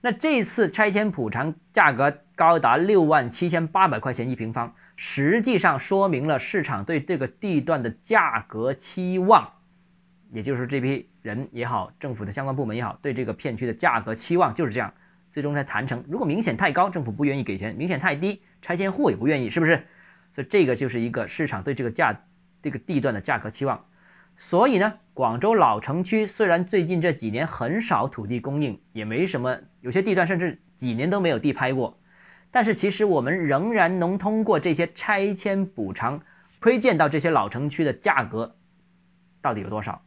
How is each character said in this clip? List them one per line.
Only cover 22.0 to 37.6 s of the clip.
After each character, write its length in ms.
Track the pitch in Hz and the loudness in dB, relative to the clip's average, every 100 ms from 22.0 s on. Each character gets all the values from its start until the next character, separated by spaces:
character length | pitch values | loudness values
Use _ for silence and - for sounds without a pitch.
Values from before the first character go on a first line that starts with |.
| 143 104 _ _ _ _ | 0 0 _ _ _ _
这 80 | 151 | -8
个 80 | 117 | -8
地 220 | - 151 | -4 -2
段 140 | 131 | 0
的 80 | 104 | -4
价 180 | 95 120 | -4 -4
格 100 | 110 | -4
期 140 | - | -6
望。 220 | 139 110 _ _ _ _ _ _ | -4 -4 _ _ _ _ _ _
所 320 | - 175 262 | -2 2 4
以 120 | 208 | 4
呢， 120 | 214 214 _ | 0 -2 _
广 260 | - 123 120 | -4 -2 0
州 140 | 202 | 2
老 260 | 226 139 107 | 4 4 2
城 240 | 123 156 | -2 -4
区 220 | 180 220 208 | 0 -2 -2
虽 220 | - 202 | -2 2
然 180 | 170 180 | 2 2
最 180 | 202 | 0
近 160 | 165 180 | 0 0
这 140 | 170 | 0
几 160 | 143 110 | -2 -4
年 160 | 113 160 | -4 -4
很 340 | - 123 196 | -4 -4 -4
少 280 | 226 135 131 | 0 0 0
土 180 | - 104 | -6 -6
地 140 | 120 | -6
供 240 | 139 143 | -4 -2
应， 180 | 143 98 _ | -4 -4 _
也 140 | 110 107 | -10 -4
没 220 | 117 185 | -2 -2
什 120 | - | -2
么， 160 | 127 127 - _ | -4 -4 -10 _
有 120 | 123 | -4
些 100 | 180 | -2
地 140 | 196 185 | 0 0
段 100 | 170 | 2
甚 140 | 180 | 0
至 200 | 175 - _ _ | -2 -4 _ _
几 200 | 127 117 | -4 -2
年 120 | 156 | 0
都 140 | 202 | 2
没 80 | 180 | 2
有 80 | 117 | 2
地 160 | 147 | 0
拍 180 | 135 131 | 0 -2
过， 280 | 131 117 _ _ _ - - _ | -2 -4 _ _ _ -20 -20 _
但 160 | 247 226 | 0 2
是 80 | |
其 160 | 202 202 | 0 -2
实 160 | 196 208 | 0 2
我 160 | 156 | 2
们 240 | 123 185 156 | 2 -2 0
仍 260 | 139 208 | 0 0
然 280 | 220 170 185 | 2 2 2
能 180 | 170 190 | 0 0
通 260 | 196 220 | -2 0
过 160 | 214 180 | 2 2
这 140 | 180 | 2
些 180 | 151 170 - | 0 -2 -4
拆 400 | - 208 196 190 | -2 0 0 -2
迁 280 | 208 196 | -2 -2
补 300 | 190 - 98 | -2 -4 -8
偿 260 | 95 113 147 - _ _ _ | -4 -4 -6 -12 _ _ _
窥 200 | 226 254 | 2 4
见 180 | 247 165 | 2 4
到 100 | 151 | 2
这 120 | 151 | 2
些 100 | 165 | 2
老 180 | 147 101 | 2 0
城 220 | 113 | -4